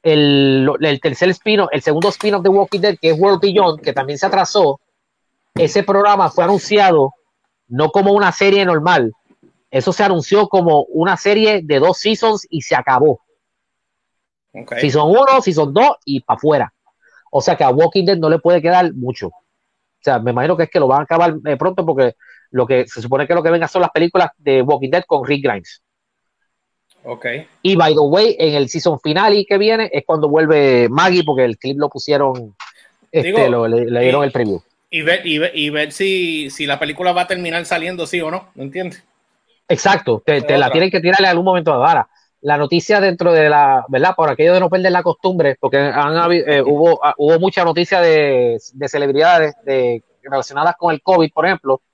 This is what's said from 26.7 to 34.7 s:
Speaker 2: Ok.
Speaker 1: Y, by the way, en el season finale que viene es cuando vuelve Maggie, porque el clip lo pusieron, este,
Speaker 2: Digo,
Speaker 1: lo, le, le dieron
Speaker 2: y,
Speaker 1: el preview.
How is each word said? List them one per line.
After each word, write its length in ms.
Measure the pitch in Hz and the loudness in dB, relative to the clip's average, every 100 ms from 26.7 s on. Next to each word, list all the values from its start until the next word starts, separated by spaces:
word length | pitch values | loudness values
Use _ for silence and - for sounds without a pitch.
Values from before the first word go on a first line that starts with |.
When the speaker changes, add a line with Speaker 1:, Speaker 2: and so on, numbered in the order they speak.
| _ _ _ - | _ _ _ -18
Speaker 2:
Ok. 200 | 117 123 127 - _ | -12 -10 -10 -14 _
Speaker 1:
Y, 140 | 185 185 | -2 2
by 180 | 160 | 4
the 60 | 156 | 4
way, 340 | 147 175 220 - | 2 4 2 2
en 160 | 160 | 0
el 140 | 147 131 | 0 -2
season 300 | 165 175 147 | -2 -2 -2
finale 440 | 156 156 214 202 196 | -4 0 2 2 0
que 120 | 202 | 0
viene 300 | 208 226 214 | 0 0 -2
es 120 | 147 | -6
cuando 240 | - 160 151 | -2 -2 2
vuelve 600 | 156 156 156 139 127 117 | 2 2 4 4 4 2
Maggie, 320 | 139 185 180 | 2 2 0
porque 200 | 151 131 | 0 0
el 120 | 123 113 | 0 -2
clip 220 | 131 139 | -8 -6
lo 100 | 143 | -6
pusieron, 680 | - - 143 139 127 113 98 - _ _ _ _ | -6 -2 0 0 -4 -12 _ -20 _ _ _ _
este, 160 | 165 165 | -4 0
Speaker 2:
Digo, 200 | 202 135 | 2 2
Speaker 1:
lo, 200 | 120 113 | 2 0
le, 160 | 117 120 | 0 0
le 140 | 120 | 0
dieron 220 | 127 139 | 0 0
Speaker 2:
y, 40 | 143 | -2
Speaker 1:
el 60 | |
preview. 280 | 123 110 90 _ | -2 -4 -6 _